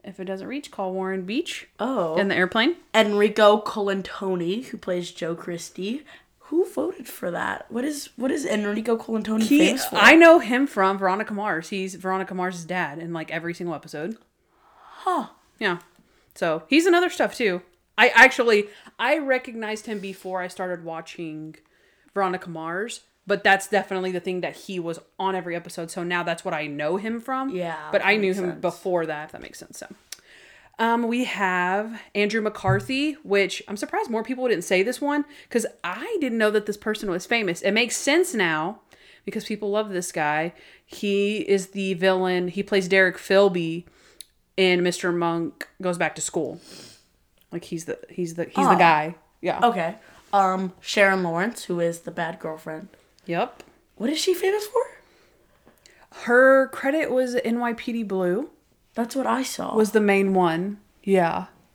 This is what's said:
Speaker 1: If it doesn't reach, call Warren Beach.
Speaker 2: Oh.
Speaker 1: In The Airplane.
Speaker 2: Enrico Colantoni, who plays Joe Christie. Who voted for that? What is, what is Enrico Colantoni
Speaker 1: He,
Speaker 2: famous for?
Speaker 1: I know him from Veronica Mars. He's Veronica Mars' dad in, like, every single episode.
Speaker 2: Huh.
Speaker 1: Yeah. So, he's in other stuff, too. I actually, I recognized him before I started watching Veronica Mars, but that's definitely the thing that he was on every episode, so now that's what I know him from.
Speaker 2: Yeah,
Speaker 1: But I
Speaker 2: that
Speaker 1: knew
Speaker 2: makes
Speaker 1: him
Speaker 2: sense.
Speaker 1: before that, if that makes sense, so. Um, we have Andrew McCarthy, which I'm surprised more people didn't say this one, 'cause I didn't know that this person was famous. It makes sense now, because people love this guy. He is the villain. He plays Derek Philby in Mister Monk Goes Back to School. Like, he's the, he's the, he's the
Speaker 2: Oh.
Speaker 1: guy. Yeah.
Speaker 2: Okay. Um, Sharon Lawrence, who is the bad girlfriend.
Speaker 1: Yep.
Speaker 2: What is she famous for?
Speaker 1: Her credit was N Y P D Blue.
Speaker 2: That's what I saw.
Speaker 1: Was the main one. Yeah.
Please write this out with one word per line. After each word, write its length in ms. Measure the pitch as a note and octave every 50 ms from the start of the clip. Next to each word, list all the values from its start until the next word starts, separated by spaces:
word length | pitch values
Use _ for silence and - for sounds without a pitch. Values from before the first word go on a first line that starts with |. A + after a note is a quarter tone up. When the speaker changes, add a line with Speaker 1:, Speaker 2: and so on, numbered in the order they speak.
| _
Speaker 1:
If 120 | G3+ F3+
it 80 | - F#3
doesn't 220 | F#3 F#3+ F#3+ G3
reach, 240 | - B3 D4 C#4+ -
call 220 | - - G3 F#3 F#3
Warren 300 | F#3+ F#3+ F#3+ F#3+ F#3+ F3+
Beach. 440 | F#3 A3 C#4+ - - - - - _ _
Speaker 2:
Oh. 380 | - G3+ A#3 C4+ A3+ F3 D#3+ D#3
Speaker 1:
In 140 | F3+ G3+ G3
The 60 | F3
Airplane. 400 | - F#3 F3+ - A3+ A3+ D#4 F4 - - _ -
Speaker 2:
Enrico 680 | A3 A3 G#3 G#3 G3+ G#3 G#3+ G#3 A3+ G#3+ G#3 G#3 G#3+
Colantoni, 1000 | G#3+ - - A3 G3+ G3+ G3 G3 F3 - - - G3 F#3+ F#3 F3+ E3+ E3+ G3 A3+ C4
who 100 | - -
plays 340 | - - - F3+ F3+ F3 E3+
Joe 240 | - - E3+ D#3+ E3+
Christie. 720 | E3+ - F3+ F3 E3 - - _ - F#3 G3+ A#3+ D4+ - - - - _ _ _ _ _ -
Who 140 | D4 E4+ F#4+ F#4
voted 380 | - - D4 F4 F#4+ - -
for 240 | - - - - F3+
that? 340 | E3+ E3+ - - G2 - - -
What 140 | A3+ A#3 B3+
is, 240 | D4+ D4 C#4+ - - _
what 120 | - A#3 C4+
is 160 | C#4+ D4+ C4+
Enrico 520 | F4 G#3+ G#3 G#3 G#3 G#3 A3 A3 A#3+ A3+
Colantoni 460 | A3+ - - A3+ A3 G#3 A3 A3 A3 A3
Speaker 1:
He, 140 | G#3+ C#4+ D4
Speaker 2:
famous 260 | D#4+ D4+ C4 C4 -
for? 100 | - -
Speaker 1:
I 200 | A3 G3+ A#3+ D4+
know 240 | E4 E4+ E4 E4 F4
him 280 | A#3+ G#3 B3 B3+ C#4
from 300 | C#4 - G#3 F#3+ F#3+ G3
Veronica 360 | G3 G3 F#3 F#3 G#3 G#3+ - G#3+
Mars. 360 | G3 G#3 G#3+ E3+ D#3+ E3+ -
He's 260 | G#3 F#3+ F#3+ F#3+ F#3
Veronica 380 | E3+ F#3 F#3 F#3 F#3+ F#3 F#3 F#3+
Mars' 320 | F#3 F3+ F#3 F3+ E3+ E3
dad 340 | D#3+ F3+ F#3 E3+ C#3+ C#3+ D#3+
in, 140 | E3 E3+ E3+
like, 180 | D#3+ D#3+ -
every 220 | D#3 E3 D#3+ E3+ E3
single 200 | - F3+ F3 D#3+
episode. 440 | C#3+ - D#3+ - D3 D#3 F#3+ A3 - _ _ _ _ _ _ _ _ _ _ _ _ - - -
Speaker 2:
Huh. 300 | - - F#4 F4+ D#4 A3+ - - _ _ _ _ _
Speaker 1:
Yeah. 180 | A3 F#3+ F3 F3 - _ _ _ _ _ _ _ _ _ _
So, 280 | - F#3+ E3 D#3 E3 -
he's 180 | _ C4+ D#4 E4
in 80 | G4 E4+
other 160 | F4 F4+ E4+
stuff, 260 | - - C4+ G3+ -
too. 260 | - B3 G3+ F3 F3+ - _ _ _ _ _ _
I 120 | - A3 B3
actually, 560 | - A#3 B3+ C4 - - A#3+ A#3 A3 G#3 G3+ G#3 - - - - _ -
I 180 | A3 B3+ D4+ D#4+
recognized 680 | C#4+ C4+ C4 B3+ B3+ C4 A3+ A3+ A3 G#3 G#3+ G#3+ -
him 140 | A#3 A3 G3+
before 420 | F#3 G3 F#3 - - F#3 F#3 F#3
I 80 | F3+ F3+
started 340 | - - F#3+ F3+ F3+ E3+ E3
watching 720 | E3 E3 E3 E3 - - - E3+ D#3+ D#3 D#3 D#3 D#3 D#3 - _ _ _ _ _ _ _ _ _ _ _
Veronica 360 | G3+ G3 F#3+ F3+ F3+ - F3+
Mars, 500 | E3 D#3+ D#3+ E3 E3+ F#3 G#3+ A#3+ - - _ _ _ _ _
but 200 | F#3 G#3 F#3 -
that's 240 | G#3 G3 F#3+ - -
definitely 420 | G#3 G3 F#3+ - F#3+ F#3+ F3+ F#3
the 80 | F#3 F3
thing 220 | F3 F#3+ F3+ F3+
that 160 | F3 D3+ -
he 200 | - - - F#3+
was 220 | F3+ E3 E3+ E3 D#3+ - _ _
on 180 | - F#3+ F#3+ F#3+
every 200 | F#3 E3+ F3 E3+
episode, 340 | E3+ E3+ E3+ - - E3 E3
so 140 | - F#3 E3+
now 180 | F3 F3+ F3
that's 220 | F3 F3 E3 E3 -
what 100 | F#3+ E3
I 140 | D3+ D3+
know 300 | D3 C#3+ D3 D3+ D3+ F3+
him 240 | G3+ G3+ A3 A3+ A#3
from. 300 | A3+ - C4 C4 C4 C4+
Speaker 2:
Yeah, 260 | - F3+ F3 E3+ D#3+ D#3 D3+ D#3 G3+
Speaker 1:
But 100 | G3 F#3
I 120 | F#3+ G#3
Speaker 2:
that 40 | A3
Speaker 1:
knew 80 | G3+
Speaker 2:
makes 120 | F#3+ F#3+ G3
Speaker 1:
him 100 | F3+ F3+
Speaker 2:
sense. 100 | E3+ -
Speaker 1:
before 440 | - F3 E3 - - G3 F3+ F3 E3
that, 200 | D#3+ D#3 D3 D3+
if 40 | D#3+
that 100 | - -
makes 160 | - - - -
sense, 180 | - - -
so. 100 | - - - G3 _ _ _ - - _ _ - - - - - - _ _ _ -
Um, 240 | A3+ A#3 A#3 A#3 A#3+
we 180 | A3+ A#3 B3 B3+
have 760 | - - F#3+ G3+ F#3 F3+ F3+ F3 F3+ F3+ G3+ G#3+ A3+ A#3 G#3+ - - _
Andrew 260 | G3+ G#3 G#3 G#3+ A3+
McCarthy, 680 | G#3+ G#3+ G#3 - - F#3+ F#3+ G3+ - - C4 C4+ C#4+ D#4 C#4+ -
which 400 | - F#3 G3 G3+ G3 F#3 - - -
I'm 100 | - G3
surprised 320 | G#3+ D4+ C#4+ - G4+ A4 C#4
more 140 | A3+ A3+ A3
people 240 | - C4 B3+ B3+
didn't 160 | B3 G#3+ E3 F3
say 180 | - G3 F#3
this 180 | G3 A#3+ B3 -
one, 260 | D4 C#4+ D4 D4 C#4+ - - - - _
'cause 160 | - A#3+ G#3+ - - _ -
I 340 | E3+ F#3 G#3+ D4 G#4+ A#4 F#4+
didn't 200 | D4 B3+ A3+ A3+
know 100 | A3 G#3+
that 160 | G#3 G#3+ G#3
this 120 | G#3 G3+
person 340 | - - A3 G#3+ G#3+ - G3+
was 160 | F3 F3+ -
famous. 340 | - A#3+ A#3 G#3+ F#3 F3 -
It 100 | - G3+
makes 240 | G3+ A3 B3 A#3 -
sense 380 | - - C#4 C#4+ E4+ F#4 F4 -
now, 460 | A3 F#3 E3 D#3 D#3 D#3 F3+ A3 - _ _ - _ - - - _ _
because 220 | - - A3 G#3+
people 240 | - A3 G#3 G#3+ G3+
love 200 | G3+ G#3+ A3 G#3
this 200 | F#3+ F3+ F3+ -
guy. 420 | - E3+ D#3 D3 D3+ D#3 D#3+ F3 - - - - - _ _
He 540 | _ - - - G3+ G3 G3+ G3+ G3+ G#3+ G#3
is 260 | - - G3 G3 F#3
the 260 | - - G3 F#3+ F#3+ F#3+
villain. 540 | E3 F#3 F#3+ F#3 F#3 F#3 F#3 F3+ F3+ F3+
He 160 | F3+ F3 G3 G3
plays 240 | - G#3+ G3 F#3
Derek 300 | F3 G3 F#3+ F#3+ F3+ F3
Philby 680 | - - - G3 G3 G3+ G3 F3+ F3+ E3 E3 E3 F3 - - _ _ _ _ _ _ - _ _ _ _ _ _
in 240 | - F#3+ F#3 F3+ F3+
Mister 300 | F3 F3+ F3 - - F3+
Monk 560 | F3 F3 E3+ E3+ E3+ E3+ E3+ - - _ - - _ _ F#3
Goes 160 | F3+ F3 F3
Back 160 | F3 D3+ -
to 60 | -
School. 380 | - - - F3+ D3+ B2+ - - - - - - - - - _ _ _ _ _ _ _ _ _ _ _
Like, 140 | - E3+ E3+
he's 200 | - F3 E3 D#3+
the, 140 | - - - - -
he's 240 | - - F3 E3 E3
the, 100 | E3+ E3+
he's 100 | - -
the 160 | - C#4 B3 F#3
Speaker 2:
Oh. 20 |
Speaker 1:
guy. 360 | F3+ F3+ E3 D#3+ D3+ D3+ D#3+ E3+ - _ _ _ _
Yeah. 200 | - F3+ - - -
Speaker 2:
Okay. 340 | A#3+ G#3+ F#3+ E3 E3+ G#3 - - - - - _ _ -
Um, 400 | G3+ F#3+ F#3 F#3 F#3+ F#3+ F3+ - _
Sharon 420 | - - - A3 G3+ G3 F#3+ F#3+
Lawrence, 440 | F3+ E3+ E3 E3+ F#3+ A3+ A#3 - -
who 140 | - F3+ E3+
is 200 | E3+ E3+ E3+ E3+
the 120 | _ E3
bad 280 | E3+ F#3 E3+ D#3+ E3+ E3+
girlfriend. 480 | - E3 D#3 D#3 - D#3+ D#3 D#3+ F3+ - - _ _ _ _ _ _
Speaker 1:
Yep. 340 | - E3+ E3+ A3+ B3+ - - - _ _ _ _ _ _
Speaker 2:
What 120 | _ G3+ C4
is 80 | D#4
she 160 | D#4 - F#4 F4+
famous 320 | F4+ - F#4+ G4+ G#4 G#4
for? 160 | - - A#4+ C5 - - - _ _ _ _ _ _ _ _ _ _ _ _ _ - _ _ _ - _ _ - _ - - -
Speaker 1:
Her 460 | A#3 A#3+ B3 C4 C4 C4+ C4+ C4 C4
credit 420 | - - - C#4 C#4+ D#4+ D4+ -
was 240 | B3 B3+ C4 B3 A#3+ B3+ -
N 160 | A3+ A#3 A#3+
Y 140 | A#3+ A#3 A3+
P 180 | A#3 - -
D 120 | A3+ A#3 A3+
Blue. 460 | G3 F#3+ F#3+ F#3 F3 F3 A3 D4 - _ _ _ _ _ _ _ _ _
Speaker 2:
That's 220 | A3+ A#3+ A3+ -
what 100 | C4+ B3
I 160 | A3 A3+ C4 C4
saw. 300 | - - - - - -
Speaker 1:
Was 180 | A3 A3 G3+
the 100 | G#3 G#3+
main 320 | G#3+ G3+ G3 G3 G3 G3 F#3+
one. 460 | F#3 F3+ E3+ D#3+ E3+ F3+ G3+ G3+ G3+ _ _ _ _
Yeah. 440 | _ G3 G3 F#3 E3+ E3 - F3+ F3+ - _ _ _ _ _